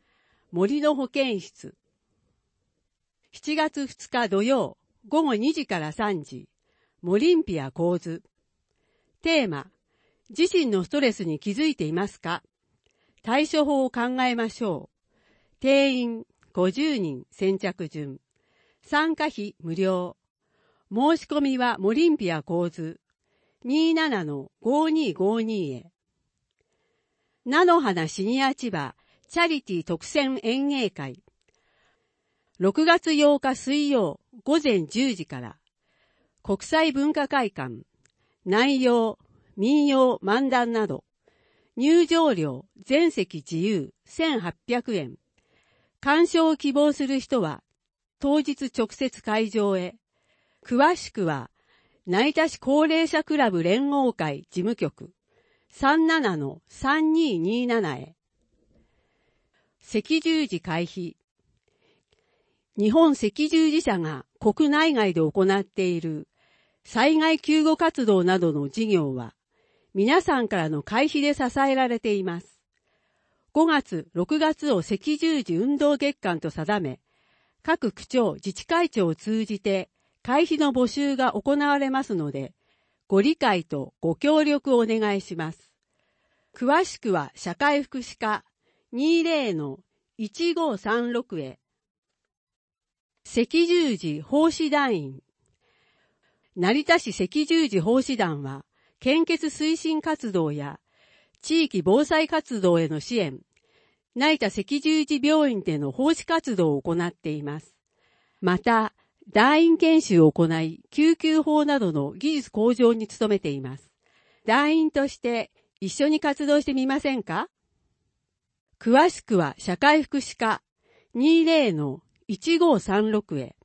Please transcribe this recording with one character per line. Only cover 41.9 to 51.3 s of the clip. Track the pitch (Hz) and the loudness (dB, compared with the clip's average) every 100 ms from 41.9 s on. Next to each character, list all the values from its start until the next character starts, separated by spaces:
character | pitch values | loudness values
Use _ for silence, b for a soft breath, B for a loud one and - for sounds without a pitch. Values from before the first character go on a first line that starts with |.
| 339 339 | 4 4
場 | 330 320 | 4 2
料、 | 196 151 127 - _ | 2 -2 -6 -14 _
全 | - 277 339 | -2 2 2
席 | - 190 160 | 0 -6 -8
自 | - 160 | -8 -4
由、 | 190 202 131 _ _ | -2 -2 -6 _ _
千 | - 330 254 | -4 -2 -2
八 | 175 - - | -6 -12 -6
百 | 240 240 208 | -6 -4 -6
円。 | 131 123 _ _ _ _ _ _ _ _ | -6 -12 _ _ _ _ _ _ _ _
鑑 | 277 302 349 | 0 4 4
賞 | 330 320 | 4 2
を | 311 | 2
希 | 285 | 0
望 | 269 294 | 2 2
す | 285 269 | 2 -2
る | 269 | -4
人 | - 254 | -2 -2
は、 | 165 147 _ _ _ _ _ _ | -2 -6 _ _ _ _ _ _
当 | 277 302 | 0 0
日 | 294 277 269 | 0 -6 -6
直 | - 226 | -4 -6
接 | - 262 - | -4 -6 -6
会 | - 214 220 | -4 -2 -2
場 | 220 202 190 | 0 0 0
へ。 | 180 - _ _ _ _ _ _ | -4 -12 _ _ _ _ _ _
詳 | - 247 294 349 | -4 2 2 2
し | - | -6
く | - | -4
は、 | 175 | -4